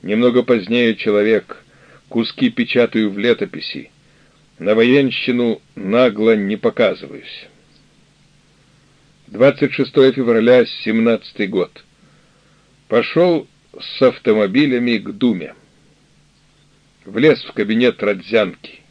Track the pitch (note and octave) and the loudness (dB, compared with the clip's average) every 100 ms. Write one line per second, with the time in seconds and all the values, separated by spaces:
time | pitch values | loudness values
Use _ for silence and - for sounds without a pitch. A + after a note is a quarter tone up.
0 | F2 G#2+ B2 B2 A#2+ A#2 F#2 A#2+ A#2+ G#2+ | -2 0 2 2 2 0 0 0 0 0
1 | A2 G#2 G#2 A2 - - _ _ _ - | 0 0 2 0 -2 -20 _ _ _ -20
2 | _ A#2+ A2+ - B2 A#2 A2+ B2 A#2 A2 | _ -4 -4 -2 -2 -2 -2 0 0 0
3 | G#2+ G2+ A#2 A2 F#2+ - - - - _ | -4 -2 -2 -2 -4 -10 -12 -14 -16 _
4 | _ _ _ _ _ _ F2 A2 A#2 C#3 | _ _ _ _ _ _ -2 2 4 4
5 | C3+ - - A#2+ A#2+ G#2+ _ - F#2+ A2+ | 2 -2 -4 -2 -2 -4 _ -12 -2 2
6 | B2+ G#2 A2 G#2+ G2 G#2+ A#2 G#2+ G#2+ F#2 | 2 2 2 2 0 -2 -4 0 -2 -2
7 | C#2+ - - - - _ _ _ _ _ | -12 -18 -18 -20 -20 _ _ _ _ _
8 | _ _ _ _ _ _ _ _ _ _ | _ _ _ _ _ _ _ _ _ _
9 | _ _ _ G2+ C3+ - C#3 - B2+ D3 | _ _ _ 2 2 4 -4 -2 -2 4
10 | C3+ A#2+ A#2 A2+ A#2 B2+ A2+ - - A2+ | 4 2 0 2 6 4 4 -4 -4 0
11 | A#2 A2+ - - G2+ G2+ F2 - _ _ | 0 -2 -6 -6 -4 -2 -4 -8 _ _
12 | _ _ _ _ _ _ _ _ _ A2 | _ _ _ _ _ _ _ _ _ -2
13 | A#2 D#3+ F3+ E3 - _ _ - - - | 0 2 2 2 -4 _ _ -20 -16 0
14 | C3 - - G#2+ G2+ A#2 D3 B2 A#2+ A2+ | 0 2 0 2 2 2 2 0 0 -2
15 | - G#2 A#2+ F#2+ D2 - _ _ _ _ | -4 -2 0 0 -8 -16 _ _ _ _
16 | _ _ _ _ _ _ _ _ _ _ | _ _ _ _ _ _ _ _ _ _
17 | - G2+ D3+ C3 - - G#2 A2 B2 - | -10 0 2 2 -4 -6 -2 2 0 0
18 | G2+ F#2+ - A2+ G2 - - - _ | -4 -4 -2 -2 -2 -6 -20 -20 _